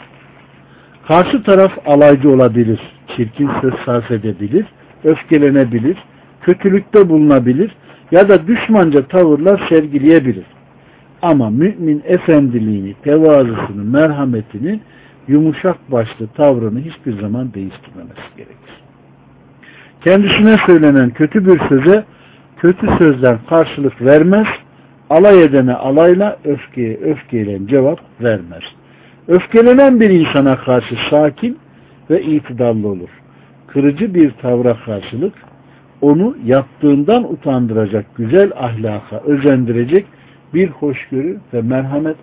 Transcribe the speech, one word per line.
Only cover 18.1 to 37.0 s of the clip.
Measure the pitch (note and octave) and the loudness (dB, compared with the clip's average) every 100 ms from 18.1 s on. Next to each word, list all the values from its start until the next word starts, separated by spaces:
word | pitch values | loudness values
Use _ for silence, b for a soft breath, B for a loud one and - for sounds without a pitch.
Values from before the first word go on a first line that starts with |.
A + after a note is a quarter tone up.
| - - - | -20 -20 -20
gerekir. | - - - - _ _ _ _ _ _ _ _ b b b b | -20 -20 -20 -20 _ _ _ _ _ _ _ _ b b b b
Kendisine | E3 G3 G3 - G#3+ A3 - | 0 2 2 2 4 4 4
söylenen | E3+ D3+ C#3 A#2+ | 4 4 2 2
kötü | A#2 D3+ A3 F#3 | 0 -2 0 2
bir | E3 - | 2 2
söze | C3+ D#3 G#3+ - b b b b - | 0 2 2 -2 b b b b -4
kötü | E3+ F#3 G3 - | -2 0 -2 2
sözden | D#3+ B2+ B2+ A2+ - | 2 2 0 0 0
karşılık | E3 D3+ D3 C3+ - | 0 0 -4 -6 -2
vermez, | B2+ D3+ F3 G#3 G#3+ - _ b b b - | 2 4 4 0 -2 -8 _ b b b -2
alay | D#3+ G3+ F#3+ | 2 6 6
edene | D3+ C3+ B2+ | 4 2 0
alayla, | B2 C3+ C#3+ F3 F3+ G#3 - | -2 -2 2 2 2 -2 -6
öfkeye | D3+ C#3 - B2+ A2+ G#2+ | -6 -8 -8 -8 -8 -6
öfkeyle | D#3 C#3 - A#2 G#2 G2 G2 | -6 -8 -8 -6 -6 -8 -2
cevap | C#3 C3+ E3 _ - | 0 0 -2 _ -6
vermez. | A#2 G2+ E2+ E2 - _ b b b b - | -4 -4 -8 -20 -20 _ b b b b -2
Öfkelenen | F3+ - A3+ A#3+ C4 C#4 A#3+ | -2 2 2 4 6 4 4
bir | G#3+ | 4
insana | F3 D3 C#3+ C3+ C3 | 2 0 0 0 0
karşı | C3 B2 - A2+ - | -2 -2 -2 -8 -2
sakin | D3 D3+ - A#3+ - _ b b b - | 0 0 -2 -8 -8 _ b b b -4
ve | D#3 | -4
itidallı | C#3+ D3+ - B2 A#2+ A2 G#2 | -2 -4 -4 -4 -2 -2 -4
olur. | F#2 E2+ - _ b b b - | -8 -14 -20 _ b b b -10
Kırıcı | C#3 C#3+ C#3+ A3 | -2 -2 -2 -2
bir | F3 C#3+ | 0 0
tavra | - B2+ A#2+ A#2+ A2+ A2+ | 0 -4 -2 -2 -4 -6
karşılık | G2+ F#2+ A#2 G3 - - _ b b b - | -10 -10 -8 -8 -10 -20 _ b b b -2
onu | C#3+ D#3 A3+ - | 0 2 0 -4
yaptığından | A#2 C3+ - - D3 C#3+ | -2 -2 -2 -4 0 0